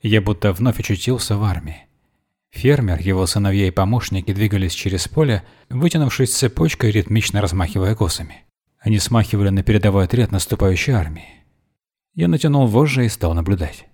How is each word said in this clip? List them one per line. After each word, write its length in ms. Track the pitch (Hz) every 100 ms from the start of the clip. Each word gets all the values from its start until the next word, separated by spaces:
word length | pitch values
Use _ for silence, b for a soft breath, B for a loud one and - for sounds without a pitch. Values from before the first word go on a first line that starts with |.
Я 200 | - 110
будто 320 | 98 104 104
вновь 260 | 92 123 110
очутился 580 | - 98 - 127 - 104
в 60 |
армии. 420 | 104 82 76 78 _ _ _ _ _ _ _
Фермер, 480 | - 123 143 110 80
его 260 | 87 92 95
сыновья 400 | 107 101 98 95
и 40 |
помощники 640 | 90 95 120 - 98 90
двигались 400 | 98 107 98 92
через 340 | - 101 92 -
поле, 360 | - 151 104 b b b
вытянувшись 680 | 127 170 156 139 - 127 -
цепочкой, 560 | 127 - 160 - 117
ритмично 500 | 104 92 107 - 101
размахивая 540 | 98 90 87 - 95 107
косами. 500 | 95 - 78 - _ _ _ _
Они 200 | - 107
смахивали 500 | - 117 104 104 98
на 140 | 98
передовой 420 | 92 104 101 98 92
отряд 260 | 117 110
наступающей 600 | 98 - 120 98 90 -
армии. 340 | 120 80 76 - - _ _ _ _ _ _ _ -
Я 120 | 170
натянул 400 | 160 160 143 127
вожжи 380 | 107 151 131 120
и 40 |
стал 240 | - 82
наблюдать. 520 | 82 82 98 80 - -